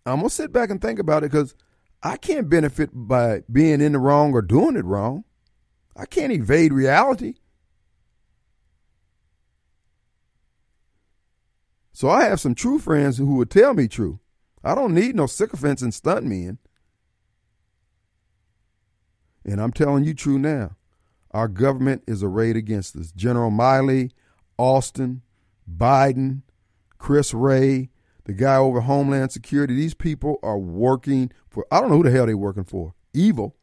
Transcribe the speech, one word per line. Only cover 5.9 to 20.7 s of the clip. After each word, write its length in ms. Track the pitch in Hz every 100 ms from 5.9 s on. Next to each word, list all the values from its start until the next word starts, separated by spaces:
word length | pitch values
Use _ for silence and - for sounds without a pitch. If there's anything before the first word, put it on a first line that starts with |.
| -
I 100 | -
can't 260 | 370 269
evade 400 | 196 107 151 160
reality. 640 | 135 135 151 269 262 - - _ _ _ _ _ _ _ _ _ _ _ _ _ _ _ _ _ _ _ _ _ _ _ _ _ _ _ _ _ _ _ _ _ _ _ _ _ _ _ _ _ _ _ _ _
So 180 | - 127
I 140 | 202
have 160 | 220 196
some 160 | 139 120
true 240 | 240 285
friends 380 | - 151 139 123
who 180 | 139 135
would 160 | 120
tell 220 | 190 262
me 140 | 214 117
true. 340 | - 95 95 _ _ _ _
I 100 | -
don't 200 | 208 254
need 220 | 165 240 233
no 120 | 135
sycophants 540 | - 214 143 143 131
and 120 | 123
stunt 320 | - 147 208 -
men. 320 | 98 90 104 _ _ _ _ _ _ _ _ _ _ _ _ _ _ _ _ _ _ _ _ _ _ _ _ _ _ _ _ -
And 160 | 101
I'm 120 | 113
telling 320 | - 147 139 151
you 80 |
true 260 | 151 151 139
now. 380 | 147 147 95